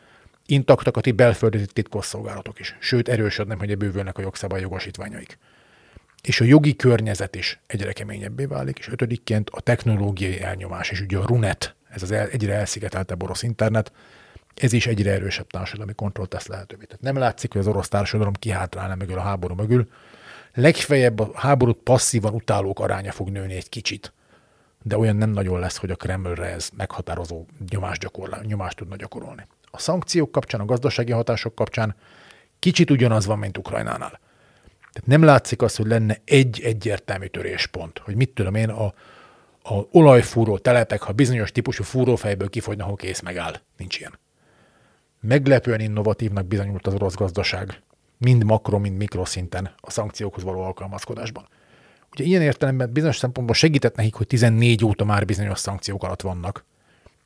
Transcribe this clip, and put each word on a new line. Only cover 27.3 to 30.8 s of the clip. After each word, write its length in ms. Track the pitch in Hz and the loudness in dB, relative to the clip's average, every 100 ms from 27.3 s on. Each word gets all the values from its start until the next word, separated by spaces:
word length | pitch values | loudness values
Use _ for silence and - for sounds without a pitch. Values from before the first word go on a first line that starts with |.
| 85 82 - 92 | -12 -14 -14 -8
nyomásgyakorlá-, 720 | 98 92 85 98 - 92 - | -6 -6 -6 -10 -12 -12 -10
nyomást 340 | 107 104 - - | -6 -6 -6 -10
tudna 200 | 87 98 | -14 -14
gyakorolni. 500 | - - - - - _ _ | -14 -14 -16 -18 -20 _ _
A 80 | - | -8
szankciók 540 | - 180 - 175 147 | -2 -2 0 0 0
kapcsán, 280 | - - 113 | 0 -2 -4
a 40 | |
gazdasági 480 | 104 123 | -2 0